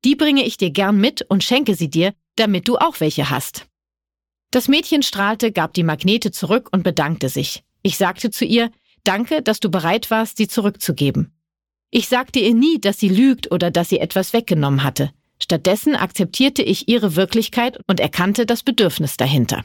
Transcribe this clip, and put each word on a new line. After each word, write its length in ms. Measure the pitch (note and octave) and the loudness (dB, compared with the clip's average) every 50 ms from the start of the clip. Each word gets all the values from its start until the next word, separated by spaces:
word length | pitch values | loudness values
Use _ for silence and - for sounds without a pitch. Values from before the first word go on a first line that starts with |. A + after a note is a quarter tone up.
| - | 2
Die 100 | B3+ C#4+ | 2 2
bringe 300 | C#4 D#4+ D4+ C#4+ C#4 B3 | 2 2 2 2 2 0
ich 120 | - - - | 0 -2 -2
dir 140 | G3+ F3+ | -4 -2
gern 260 | C#3 G3 G3 F#3+ G#3 G3+ | 0 0 0 2 2 2
mit 240 | G3+ C4+ D#4 - - | 2 2 0 -4 -4
und 200 | _ G3+ G3 F3 | _ 0 0 0
schenke 320 | - B3 C4+ D4 - G3 | 0 0 0 2 0 0
sie 140 | D#3 E3+ D3 | 0 -2 -2
dir, 240 | - D#3+ E3+ G3 G3+ _ _ _ _ | 0 0 0 0 -2 _ _ _ _
damit 320 | - A3+ G#3+ G3+ F3+ F3 A#3 | 0 0 2 2 0 0 -2
du 100 | A#3+ - | 0 2
auch 220 | - E4 C#4+ - | 0 0 0 0
welche 300 | D#3+ D#3 - - C#3 C3 | -2 -2 0 -2 -2 -2
hast." 380 | C3+ B2+ C3 - - - - _ _ _ _ _ _ _ _ _ _ _ _ _ _ _ _ _ | -2 -4 -6 -8 -12 -14 -18 _ _ _ _ _ _ _ _ _ _ _ _ _ _ _ _ _
Das 160 | - B3+ B3 - | -2 -2 2 2
Mädchen 360 | C#4 D#4 D#4+ - E4 D4 C#4 | 2 2 2 2 0 0 0
strahlte, 480 | - - G3+ G3 G3+ A3 A3 A#3+ A3+ | 0 -2 -2 -2 -2 0 0 -2 -2
gab 220 | G3+ F#3 D#3+ E3 _ | 0 -2 -4 -2 _
die 100 | F#3 E3+ | 0 0
Magnete 480 | D#3+ D3+ C#3+ - F#3 G#3 A#3+ - G#3 | 0 0 0 0 0 0 2 0 -4
zurück 380 | - - - D#3 G3+ B3+ B3+ - | -4 -4 -2 0 0 0 0 0
und 120 | - G3 E3 | -4 0 0
bedankte 460 | F#3+ D3+ - D3+ D3 E3 - - C3 | 0 0 0 0 -2 -2 -2 -4 -4
sich. 340 | - C#3 C#3+ - - - _ _ _ _ _ | -4 -4 -6 -6 -8 -12 _ _ _ _ _
Ich 140 | G3 - - | -4 -2 0
sagte 340 | G3 F3 F3+ - - A#3 | 0 -2 -2 -2 -6 -6
zu 140 | - - B3 | -2 -2 -2
ihr, 260 | - G#3+ A#3 A#3 A#3 _ _ _ _ _ _ _ | 0 2 2 0 0 _ _ _ _ _ _ _
"Danke, 380 | - F#3+ G3+ A#3+ - D#4+ D#4 | -2 -2 -2 -2 -2 -2 -2
dass 180 | C4+ - A3 - | 0 0 -2 0
du 100 | - G3+ | -2 -2
bereit 400 | D#3+ F#3+ D#3 E3+ F3+ A3+ A3 - | -2 0 0 0 0 0 0 -2
warst, 280 | A3+ A3 A3+ G#3+ - - | 0 0 0 -2 -2 -2
sie 100 | A3 - | -2 -2
zurückzugeben." 840 | - - G3+ G#3 G3+ - - - D3 - D3 C#3 - - D#3+ - _ _ _ _ _ _ _ _ _ _ _ _ | 0 0 0 -2 -2 -2 -4 -6 -2 0 0 0 0 -2 -4 -4 _ _ _ _ _ _ _ _ _ _ _ _
Ich 160 | - B3 A3+ - | 0 0 0 2
sagte 320 | B3+ B3 C4 - - C4+ | -2 -2 -2 -2 -2 0
ihr 160 | G#3 G#3+ A#3+ | 2 4 4
nie, 240 | A3+ C4 D#4+ E4 B3 | 4 4 4 2 2
dass 180 | - G3+ G3+ - | 0 -2 0 2
sie 100 | - G3 | 2 2
lügt 420 | F#3+ F#3+ B3+ C4+ B3+ B3 - - | 4 4 4 4 4 2 -2 -4
oder 200 | - F3 F3+ D#3 | -2 0 0 0
dass 180 | C#3 E3+ F3 - | 0 0 0 0
sie 100 | G3 - | 0 0
etwas 340 | - E3+ - G3 F#3 - - | 0 -2 -2 -2 -2 0 -2
weggenommen 500 | A3+ A#3 - F#3 D#3 D3 C#3 C#3 C3+ C#3 | -2 0 0 0 0 2 2 2 2 0
hatte. 280 | C#3 B2+ - C#3+ C#3 - _ _ _ _ _ | -2 -2 -2 -4 -4 -4 _ _ _ _ _
Stattdessen 560 | - _ F3 D#3 - F#3 F#3+ G#3+ - D4+ D4 | -4 _ -2 0 2 0 0 2 0 0 0
akzeptierte 680 | - - F3+ - - F#3+ E3+ - - B3+ C#4 C4+ - - | 0 -2 -4 -2 -4 -4 -4 0 2 2 2 2 0 0
ich 240 | - F#3+ - - - | 0 0 -2 0 0
ihre 280 | A#3 A#3+ G#3+ G3 D3+ | 0 2 2 0 2
Wirklichkeit 640 | E3 F#3+ F#3 - A3+ G#3+ - - B3 A#3 C4 B3+ - - - | 0 0 2 0 -2 -2 0 -2 -2 -2 -2 -4 -8 -2 -2
und 120 | F#3+ F3 | 0 0
erkannte 460 | - - - - F3 F#3+ G3+ B3 A#3+ | 0 -2 0 -2 0 0 0 0 0
das 180 | G#3+ A#3+ A#3 - | 0 -2 -2 0
Bedürfnis 540 | - A#3+ - A3 E3+ - - D#3+ C3+ - - | -2 2 2 2 2 2 -2 -4 -4 -2 -2
dahinter. 460 | - C3+ C#3+ C#3+ A#2+ - D#2+ - - | 0 0 2 2 2 0 -2 -6 -6